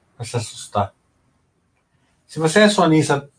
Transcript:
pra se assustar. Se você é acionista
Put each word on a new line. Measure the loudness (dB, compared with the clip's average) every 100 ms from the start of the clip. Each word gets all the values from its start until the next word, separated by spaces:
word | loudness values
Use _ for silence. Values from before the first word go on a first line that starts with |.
| _ -18
pra |
se | -10 -10
assustar. | -10 -14 -8 -6 -6 _ _ _ _ _ _ _ _ _ _ _ _ _ _
Se | -4
você | 0 4
é |
acionista | 4 4 2 2 2 -2 -6